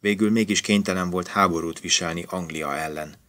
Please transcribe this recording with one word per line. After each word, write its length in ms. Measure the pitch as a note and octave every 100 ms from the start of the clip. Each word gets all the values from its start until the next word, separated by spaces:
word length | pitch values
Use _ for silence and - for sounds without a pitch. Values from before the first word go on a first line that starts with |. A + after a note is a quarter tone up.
Végül 300 | G#2 G2+ G#2+
mégis 300 | A2+ G#2 G2+
kénytelen 500 | - G#2 G2 F#2 F2+
volt 160 | F2+ F2+
háborút 540 | G2 F#2+ E2 E2 D#2+
viselni 440 | F2 - E2+ E2+ E2+
Anglia 480 | F#2 E2+ D#2 D2+ C#2+
ellen. 380 | D#2 D2+ D2+ -